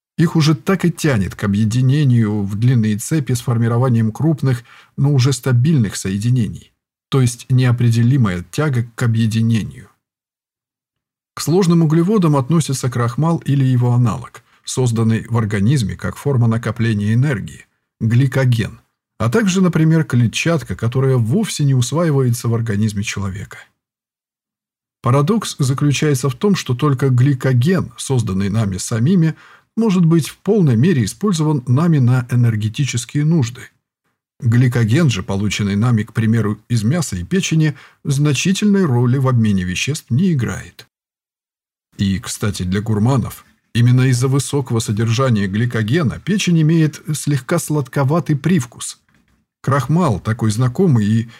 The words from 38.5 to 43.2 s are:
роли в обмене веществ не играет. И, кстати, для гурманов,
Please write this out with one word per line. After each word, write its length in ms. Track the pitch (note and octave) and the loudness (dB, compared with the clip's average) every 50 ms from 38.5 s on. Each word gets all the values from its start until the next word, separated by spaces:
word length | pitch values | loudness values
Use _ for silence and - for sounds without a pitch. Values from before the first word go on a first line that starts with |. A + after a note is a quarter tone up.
| G3 - G#3+ G#3 G3 G3 F#3 | 0 0 2 2 2 2 2
роли 320 | D3 A#2+ A#2+ B2+ A#2+ B2+ | 2 2 2 2 2 2
в 120 | C#3 B2+ C3 | 2 2 2
обмене 360 | B2+ A#2 A2 G#2+ G2 F#2+ F2+ | 2 2 2 2 0 0 -2
веществ 460 | F2+ F2+ - - C3 D3+ - - - | -4 -4 -4 -4 -4 -6 -6 -6 -4
не 220 | A#2 C#3 G3+ F#3 D#3+ | -2 0 0 0 0
играет. 540 | C3 A#2+ - - - - - - - - _ _ _ _ _ _ _ _ _ _ _ _ _ _ _ _ _ _ _ _ _ _ | 0 -2 -4 -6 -8 -12 -16 -20 -20 -20 _ _ _ _ _ _ _ _ _ _ _ _ _ _ _ _ _ _ _ _ _ _
И, 220 | - G#2 G2 F#2+ - | -2 -2 -2 -2 -2
кстати, 440 | - - - - A2+ G#2 F#2+ - F#2 | -6 -8 -8 -6 -6 -6 -4 -4 -6
для 180 | F2+ F#2+ G#2 | -4 -4 -4
гурманов, 640 | G#2 A2 G#2+ G2+ G#2+ A#2+ C#3+ B2 | -2 -2 -2 0 0 0 0 0